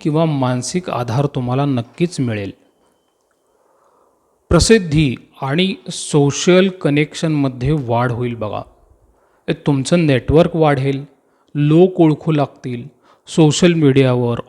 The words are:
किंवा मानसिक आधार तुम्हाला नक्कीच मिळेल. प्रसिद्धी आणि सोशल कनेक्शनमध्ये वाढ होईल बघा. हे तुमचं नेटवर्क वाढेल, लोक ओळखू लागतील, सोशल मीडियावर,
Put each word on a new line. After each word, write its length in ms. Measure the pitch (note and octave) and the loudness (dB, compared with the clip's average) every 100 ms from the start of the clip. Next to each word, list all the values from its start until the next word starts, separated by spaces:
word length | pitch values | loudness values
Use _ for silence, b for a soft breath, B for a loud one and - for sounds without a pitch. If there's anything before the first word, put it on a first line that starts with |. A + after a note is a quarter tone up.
किंवा 240 | E3 D3+ E3 | -4 0 0
मानसिक 640 | C#3+ B2+ B2 A#2+ F3+ - | 0 -2 -4 -4 -6 -6
आधार 360 | A#2+ A#2+ C#3 C#3+ | -6 -4 -2 -2
तुम्हाला 400 | C3+ B2 B2+ C#3+ | -4 -4 -2 -2
नक्कीच 540 | B2+ A2+ - E3+ - | -2 -6 -4 -4 -2
मिळेल. 320 | B2 G#2+ G2 - _ _ _ _ _ _ _ _ _ _ _ _ _ _ _ _ _ _ - | -4 -4 -8 -12 _ _ _ _ _ _ _ _ _ _ _ _ _ _ _ _ _ _ 0
प्रसिद्धी 680 | E3+ - A3 E3+ D3 D3 A#2 _ - | 2 4 2 2 0 0 -2 _ -10
आणि 340 | C3+ D3+ F#3+ - - | -4 -2 -2 -4 -12
सोशल 800 | - - D3+ C#3+ - - F3+ G3 | -14 -2 0 0 0 2 4 2
कनेक्शनमध्ये 1040 | F#3 D3+ C#3+ D3+ - E3 D3+ C#3 B2 B2+ | 0 -2 -2 -2 -4 -4 -2 -2 -2 -4
वाढ 400 | D#3 A#2 A#2 B2 | -2 -2 -2 -2
होईल 240 | A#2 B2 A2+ | -4 -6 -6
बघा. 260 | G#2 G2+ - _ _ _ _ _ _ _ - | -8 -10 -14 _ _ _ _ _ _ _ -8
हे 60 | |
तुमचं 520 | C#3+ - C#3 C3 F3 D#3 | -4 -2 -2 0 0 2
नेटवर्क 500 | B2+ - D3 F3 E3+ | 0 2 2 2 2
वाढेल, 500 | D#3 C3+ C#3 C3+ C#3+ _ _ _ _ D3 | 0 0 -2 -6 -10 _ _ _ _ -2
लोक 460 | D3 D#3+ F#3 F#3 | 2 4 4 4
ओळखू 300 | D#3 D3 E3 | 2 2 -2
लागतील, 520 | D3+ C3+ - C3 A#2+ C3+ _ b b - | -2 -2 -6 -12 -12 -14 _ b b -6
सोशल 460 | - D3+ C#3+ F3+ | 2 2 4 2
मीडियावर, 680 | E3 D3 C3+ C3 B2 A#2+ A#2 | 4 4 4 2 2 -2 -4